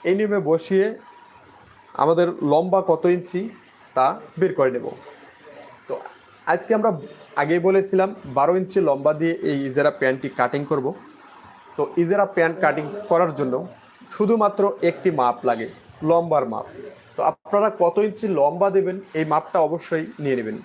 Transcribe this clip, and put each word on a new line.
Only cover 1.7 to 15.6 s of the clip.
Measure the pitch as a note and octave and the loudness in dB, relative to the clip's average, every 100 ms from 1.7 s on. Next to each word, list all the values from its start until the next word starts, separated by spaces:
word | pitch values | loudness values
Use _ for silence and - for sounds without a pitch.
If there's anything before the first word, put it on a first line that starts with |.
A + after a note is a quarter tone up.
| - - - | -20 -14 0
আমাদের | D3 E3 F3 - D3 | 2 4 2 0 0
লম্বা | D3 F3+ F#3+ F#3 | 2 2 0 2
কত | E3 F3 F3+ | 2 2 0
ইঞ্চি | F3+ F3+ A3 - - _ - - | -2 -8 -8 -12 -20 _ -8 0
তা | C3 F#3+ - - | 0 0 -10 -2
বের | F#3 D3+ | -2 2
করে | C3+ A#2+ | 2 0
নেব। | - - - - - - - - - - - | -8 -12 -20 -20 -20 -20 -20 -20 -20 -20 -12
তো | - - - - - - | -12 -12 -20 -20 -12 -2
আজকে | F3 - A3 | -2 0 0
আমরা | A3 E3+ C3 - - - | 2 -2 -8 -20 -10 -4
আগেই | D3 F3 F3 | 0 2 4
বলেছিলাম | G3 F#3+ F#3+ F#3+ - C#3+ C3 | 2 2 0 0 -4 -6 0
বারো | D3 F#3 | 2 2
ইঞ্চি | F#3 G3 E3 | 0 0 2
লম্বা | C#3 C#3+ D3+ | 2 0 0
দিয়ে | E3 E3 D#3 | -2 -2 -2
এই | C#3+ C#3 | -2 -2
ইজারা | C3 C#3+ D3 | 0 0 2
প্যান্টটি | C3+ C3 C3+ - | 0 0 -6 -2
কাটিং | B2 C#3+ C#3+ | 0 0 -2
করব। | D3+ C3 G3 - - - - - - - - | -2 -2 -8 -18 -20 -20 -20 -20 -20 -16 -6
তো | D3 - | -4 0
ইজারা | E3+ G3+ F#3+ - | 2 2 2 2
প্যান্ট | E3 E3+ | 0 2
কাটিং | D#3+ D3 D3+ - - | 0 0 -6 -10 0
করার | E3+ F3 C#3+ | 2 2 0
জন্য | C3+ B2+ F3+ - - - - | -2 -2 -6 -16 -20 -20 -20
শুধুমাত্র | - G#3 A3+ G#3 G3+ G3+ G3 E3+ | -2 0 2 2 2 0 2 -2
একটি | E3+ F#3+ C3 | 0 -2 0
মাপ | B2 A#2+ B2+ | 0 0 -2
লাগে, | A#2 | -2